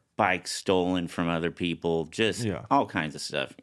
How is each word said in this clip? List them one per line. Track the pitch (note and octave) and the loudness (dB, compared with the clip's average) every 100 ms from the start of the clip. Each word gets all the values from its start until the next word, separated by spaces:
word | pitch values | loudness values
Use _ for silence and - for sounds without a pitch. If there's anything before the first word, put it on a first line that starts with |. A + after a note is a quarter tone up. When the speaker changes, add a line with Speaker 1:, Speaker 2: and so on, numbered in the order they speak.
| _ - | _ 2
Speaker 1:
bikes | G2 F#2 - | 2 2 -4
stolen | - - F#2 F2+ F2+ E2+ | -4 2 4 4 0 -2
from | - E2+ | -2 0
other | E2 E2 | 0 -2
people, | - F2 D#2+ E2+ E2 D#2 | -2 -4 -2 0 0 0
just | - A2 F#2 | 0 0 0
Speaker 2:
Yeah. | A2+ D2 A#1+ | -4 -4 2
Speaker 1:
all | C#3 A2 | 2 2
kinds | F#2 D#2 | -2 -4
of | C#2+ | -6
stuff, | - C#2+ C2 - | -6 -4 -6 -4